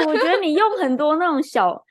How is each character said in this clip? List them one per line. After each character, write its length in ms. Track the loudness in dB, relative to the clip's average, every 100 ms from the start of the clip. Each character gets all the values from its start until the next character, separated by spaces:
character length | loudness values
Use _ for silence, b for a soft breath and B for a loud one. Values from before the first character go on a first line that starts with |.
我 100 | 2
觉 100 | 0
得 140 | 0 0
你 120 | 0
用 260 | 2 2 0
很 160 | -2
多 220 | 0 0 0
那 80 |
种 180 | 0 -2
小， 440 | -2 0 0 -2 _